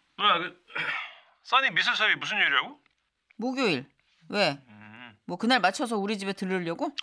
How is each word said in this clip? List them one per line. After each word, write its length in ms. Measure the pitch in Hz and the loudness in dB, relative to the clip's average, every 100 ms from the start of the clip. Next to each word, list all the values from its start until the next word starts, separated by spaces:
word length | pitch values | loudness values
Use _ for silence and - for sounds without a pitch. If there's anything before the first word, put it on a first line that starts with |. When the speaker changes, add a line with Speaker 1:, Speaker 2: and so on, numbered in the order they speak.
| _ - | _ 0
Speaker 1:
누나, 200 | 202 170 | 2 2
그, 160 | 175 - _ - - - | 0 -10 _ -8 -6 -6
<clears throat> 400 | - - _ _ | -10 -16 _ _
써니 280 | - 254 262 | 0 2 2
미술 260 | 160 226 202 | 0 0 2
수업이 200 | 214 160 | 2 2
무슨 200 | 147 202 | -2 0
요일이라고? 400 | 170 139 175 294 _ _ _ _ _ - | 4 4 0 -10 _ _ _ _ _ -6
Speaker 2:
목요일. 480 | 240 254 240 135 135 _ _ _ - | -4 0 2 0 -4 _ _ _ -6
왜? 320 | 208 180 139 _ | 0 2 0 _
Speaker 1:
음. 480 | 107 107 113 123 - | -20 -20 -18 -20 -18
Speaker 2:
뭐 140 | - 175 | -10 -4
그날 200 | 226 254 | 2 4
맞춰서 360 | 180 202 247 220 | 4 0 -2 -2
우리 220 | 196 214 | -2 -2
집에 160 | 196 | -4
들르려고? 600 | 196 190 185 165 175 294 - | -4 -2 -2 -2 -4 -4 0